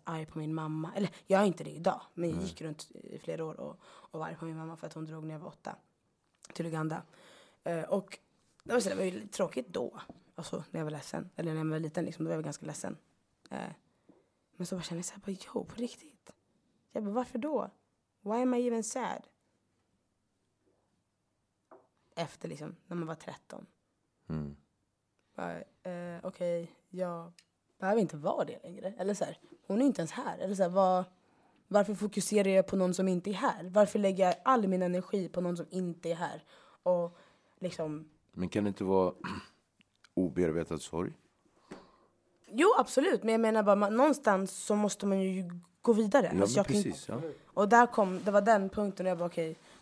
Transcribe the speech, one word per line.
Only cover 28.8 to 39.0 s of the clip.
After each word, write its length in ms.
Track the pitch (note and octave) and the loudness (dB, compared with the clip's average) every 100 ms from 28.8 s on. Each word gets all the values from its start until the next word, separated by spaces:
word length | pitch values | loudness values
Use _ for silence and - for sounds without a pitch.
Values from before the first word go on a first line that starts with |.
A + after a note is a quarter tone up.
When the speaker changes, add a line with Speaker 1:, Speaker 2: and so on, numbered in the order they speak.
| F#3+ G#3 | -10 -6
Speaker 1:
Eller 160 | F#3+ | -4
så 120 | G3 D#3 | -2 -4
här, 120 | - - - - | -8 -18 -16 -4
"Hon 140 | G3+ | 2
är 40 | C#4 | 2
inte 160 | G#3 | 2
ens 100 | E3 | -2
här." 260 | - B3 - | -4 -8 -4
Eller 180 | F#3+ G3 | -2 0
så 80 | |
här, 60 | F3+ | 2
"Vad, 340 | F#3 F#3 F#3 F#3 _ _ _ _ _ - | 4 6 4 0 _ _ _ _ _ 2
varför 280 | G3 G3+ G3+ | 4 4 0
fokuserar 540 | G#3 G#3 - G#3 G3 | -2 -2 2 4 6
jag 180 | F#3+ F#3 | 6 4
på 80 | G3 | 4
någon 180 | F3+ | 2
som 140 | F3+ F#3+ | 4 2
inte 220 | F3+ G3 | 2 0
är 40 | |
här? 300 | G3 C4+ - F3+ | 0 0 0 2
Varför 300 | F#3+ G#3 G#3+ | 6 6 6
lägger 260 | G3 F#3 F#3 | 2 4 4
jag 100 | F3 - | 4 4
all 220 | B3+ G3 | 4 4
min 140 | F#3 | 2
energi 480 | F3+ F3+ F#3 G3+ E3+ | 2 0 -2 -2 -2
på 120 | F#3 | -2
någon 160 | F3+ F3 | -2 -2
som 80 | D#3+ | -6
inte 400 | F#3 F3+ E3 E3 | -4 -4 -4 -4
är 60 | E3+ | -4
här?" 280 | E3+ D#3 - - - _ | -4 -8 -16 -20 -20 _
Och 340 | F3+ F3 E3+ F3 - _ _ - | 0 2 0 -6 -20 _ _ -10
liksom 500 | F3+ E3+ D#3 D3+ D#3 _ _ | -8 -6 -6 -6 -12 _ _
Speaker 2:
Men 180 | - F#2 | -6 -4
kan 140 | A2+ | 0
det 40 | G#2 | 0
inte 160 | F#2+ | 0
vara 300 | F#2+ F#2+ | 2 4